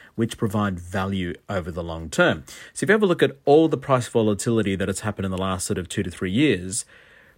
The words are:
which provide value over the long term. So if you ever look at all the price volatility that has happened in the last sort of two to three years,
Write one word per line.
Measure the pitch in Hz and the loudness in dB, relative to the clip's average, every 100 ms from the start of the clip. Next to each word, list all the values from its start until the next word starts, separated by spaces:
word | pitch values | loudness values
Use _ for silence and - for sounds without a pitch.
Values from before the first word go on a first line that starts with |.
| - - | -12 -4
which | 113 - | -4 -2
provide | 110 107 101 90 | -2 0 -2 -4
value | 87 98 95 98 87 76 - | -6 -4 -2 -2 -4 -8 -6
over | 98 85 | -6 -6
the | 82 | -8
long | 85 82 80 | -6 -8 -6
term. | - 175 85 - - - | 2 2 2 -6 -20 -18
So | - | -6
if | 143 | 2
you | 214 | 2
ever | 202 | 4
look | 165 | 2
at | 139 - - | 2 0 6
all | 151 160 | 6 6
the | 143 | 2
price | - 127 117 | 0 0 2
volatility | 117 107 101 - 113 101 95 | 2 2 2 0 0 2 0
that | 95 | -2
has | 98 | -4
happened | 110 104 95 | -6 -4 -4
in | |
the | 92 | -4
last | 95 92 - | -2 -4 -4
sort | 92 | -4
of | 87 | -4
two | - | -4
to | 95 | -6
three | - 95 | -4 -2
years, | 104 151 92 92 107 - - - - _ | 2 2 2 -2 -8 -10 -14 -20 -20 _